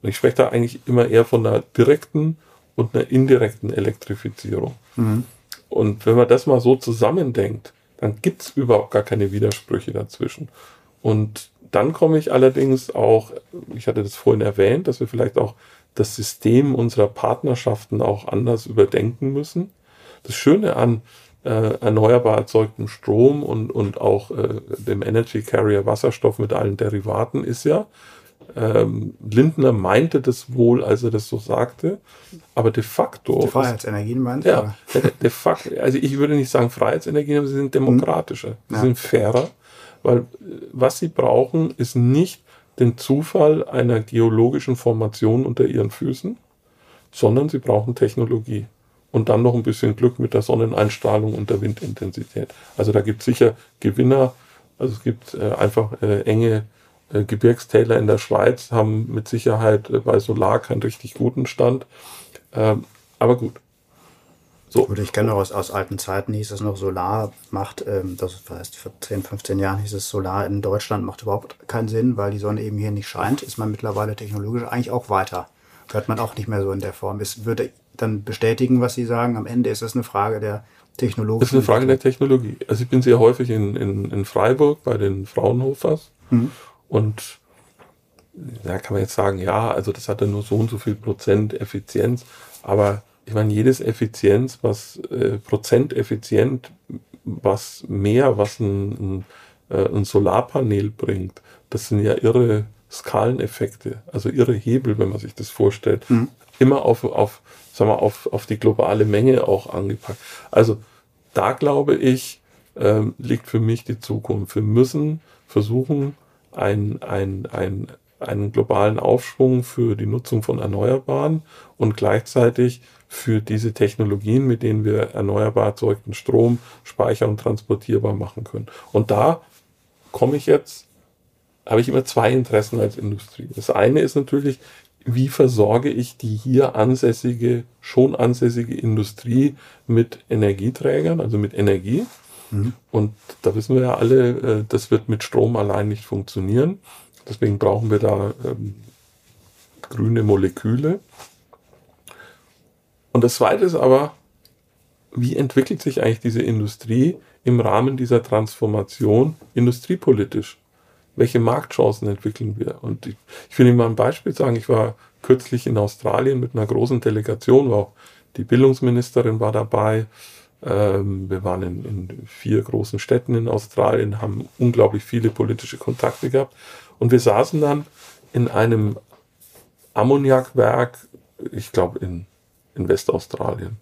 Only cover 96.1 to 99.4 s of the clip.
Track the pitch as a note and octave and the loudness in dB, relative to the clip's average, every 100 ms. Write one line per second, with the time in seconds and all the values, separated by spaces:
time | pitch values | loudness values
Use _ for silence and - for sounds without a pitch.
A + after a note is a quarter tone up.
96.1 | A2 - G#2+ A#2 C3 - _ _ - _ | -6 -2 0 0 -2 -10 _ _ -18 _
97.1 | - - F2 G2 G2+ - - - G2+ G2+ | -18 -12 -4 -2 -2 -6 -18 -8 -2 0
98.1 | A2+ C#3 G#2 G#2 - G#2+ G2 G2 - G2 | 2 2 2 -2 -2 -4 -2 -4 -6 -8
99.1 | F#2+ F#2+ - | -8 -10 -20